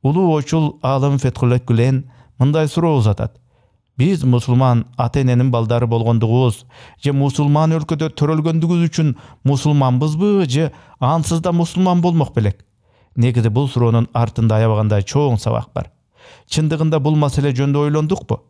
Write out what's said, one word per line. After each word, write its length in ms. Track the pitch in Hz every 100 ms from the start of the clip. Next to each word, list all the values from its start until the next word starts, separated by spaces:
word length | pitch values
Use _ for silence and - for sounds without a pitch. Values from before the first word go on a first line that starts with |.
Улуу 300 | 139 160 185 156
ойчул 420 | 135 160 151 -
аалым 340 | 131 135 139 139
Фетхулле 420 | 131 - 123 123
Гүлен 440 | 123 117 123 131 - - - _
мындай 300 | 131 156 151
суроо 300 | 170 165 143
узатат. 420 | 107 98 107 _ _ _ _ _ _ -
«Биз 260 | 143 180
мусулман 640 | 135 123 117 123 131 120 - -
ата-эненин 540 | 120 143 127 123 131
балдары 360 | 120 113 120 120
болгондугубуз 800 | 117 113 117 110 120 127 107 - - - _
же 120 | 143
мусулман 600 | 139 139 135 143 143 156 160
өлкөдө 320 | 147 156 156 -
төрөлгөндүгүбүз 720 | 151 156 156 160 165 175 170
үчүн 260 | - 156 123 - - 135
мусулманбызбы 1040 | 139 151 147 131 127 151 156 208 202 165
же 220 | 131 160 - - _
ансыз 420 | 131 165 151 170
да 100 | 175
мусулман 500 | 170 165 - 185 175
болмок 320 | 175 165 147
белек?» 320 | - 104 - _ _ _ _ _ -
Негизи 340 | 120 120 113
бул 180 | 110 143
суроонун 380 | 123 120 117 - 120
артында 400 | 117 - 113 110
аябагандай 460 | 113 107 110 104 95
чоң 320 | 139 147 113
сабак 280 | - 113 117
бар. 180 | - - _ _ _ - - _
Чындыгында 480 | - 156 151 160 156
бул 160 | 143 156
маселе 320 | 147 139 143
жөнүндө 320 | 127 139 143 147
ойлондукпу? 520 | 151 156 190 - - _